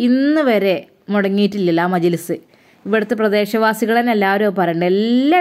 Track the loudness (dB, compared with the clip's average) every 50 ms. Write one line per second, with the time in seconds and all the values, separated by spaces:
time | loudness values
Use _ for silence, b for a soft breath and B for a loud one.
0 | 0 2 2 2 2 2 0 0 2 2 0 0 2 0 -2 -2 -6 -12 _ _
1 | _ -4 -2 -2 0 0 0 0 0 0 0 -2 -2 0 0 0 0 0 0 0
2 | 0 0 0 -2 -4 -6 -8 -8 -10 b b b b b b b b -2 -2 -2
3 | -2 -2 -2 -2 0 0 0 0 -2 0 -2 0 0 0 0 0 -2 0 0 0
4 | 0 0 0 0 0 0 0 2 0 0 0 0 -2 -2 0 0 0 0 0 0
5 | 0 0 0 2 2 2 2 2